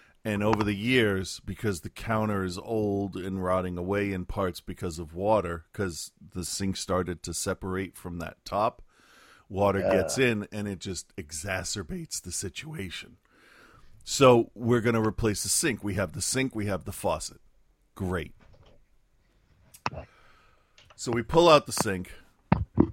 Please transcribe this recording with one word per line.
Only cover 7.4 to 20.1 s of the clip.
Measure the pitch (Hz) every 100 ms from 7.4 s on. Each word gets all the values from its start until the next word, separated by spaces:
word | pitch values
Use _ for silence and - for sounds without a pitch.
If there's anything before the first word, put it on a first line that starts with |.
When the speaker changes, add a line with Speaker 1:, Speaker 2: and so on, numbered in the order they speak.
| 98 92 95 92 95 -
Speaker 1:
from | 92 87
that | 82 - -
top, | 101 113 - - _ _ - - - _
water | 98 101 98
gets | 95 95 80 123
Speaker 2:
Yeah. | 127
Speaker 1:
in, | 107 104
and | 104 104
it | 92
just | 98 87 - -
exacerbates | 78 80 101 92 87 107 85 185 160 -
the | 90
situation. | - 95 - 151 151 95 - - 85 _ _ - - - - - - -
So | - 131 120 - 101
we're | 117 120
gonna | 113 113 110
replace | - 113 98
the | 101
sink. | - 165 101
We | 101 95
have | 90
the | 101
sink, | - 131 131 110
we | 104
have | 92 -
the |
faucet. | - 95 78 - - - _ _ _ _
Great. | - 92 90 76 - - - - - _ _ _ _ _ _ _ _ _ - - - -